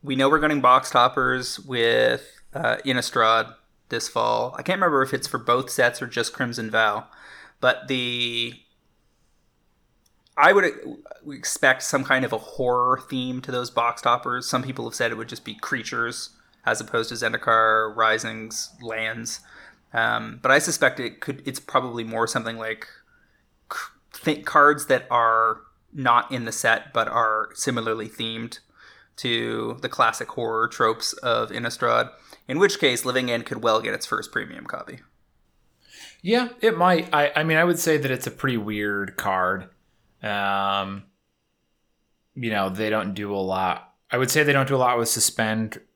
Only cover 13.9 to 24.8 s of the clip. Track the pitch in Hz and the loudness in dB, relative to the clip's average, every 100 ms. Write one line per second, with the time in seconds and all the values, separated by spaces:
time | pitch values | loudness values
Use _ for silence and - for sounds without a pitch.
13.9 | 117 123 120 123 123 120 127 123 127 117 | 0 0 0 0 -6 -2 -4 -4 -8 -8
14.9 | - 117 113 113 113 - 104 - 131 110 | -2 -2 -2 -10 -12 -14 -12 -6 -6 -6
15.9 | 120 117 - - _ _ _ - 113 110 | -4 -4 -6 -12 _ _ _ -2 -2 -2
16.9 | 117 113 113 113 117 - 113 110 110 110 | -2 -2 -2 -4 -2 2 4 6 4 0
17.9 | 107 113 110 113 110 110 113 - _ 117 | 2 2 2 -2 -10 -10 -10 -10 _ -10
18.9 | 110 110 113 113 - - - - _ _ | -6 -6 -6 -10 -12 -16 -20 -20 _ _
19.9 | 113 113 117 113 127 131 139 151 156 135 | 0 0 0 -4 -4 4 4 4 2 0
20.9 | - 120 - - 131 - 127 - 135 127 | 0 -10 -8 -10 -8 -8 -10 -2 -2 0
21.9 | 117 113 113 113 - 113 113 110 110 - | -8 -6 -2 -2 -2 -6 -8 -8 -8 -10
22.9 | - _ _ _ _ _ _ _ - - | -20 _ _ _ _ _ _ _ -12 -12
23.9 | _ _ - - 151 - 151 143 147 | _ _ -8 -4 -4 0 6 6 4